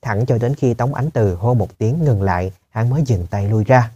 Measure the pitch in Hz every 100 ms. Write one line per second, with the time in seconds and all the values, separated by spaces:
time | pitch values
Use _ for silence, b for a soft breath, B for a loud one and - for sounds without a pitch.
0 | 127 101 127 120 120 139 131 117 123 -
1 | 147 131 104 87 113 123 90 - 107 151
2 | 151 107 98 90 92 - _ 113 120 135
3 | 131 98 87 104 101 110 104 127 113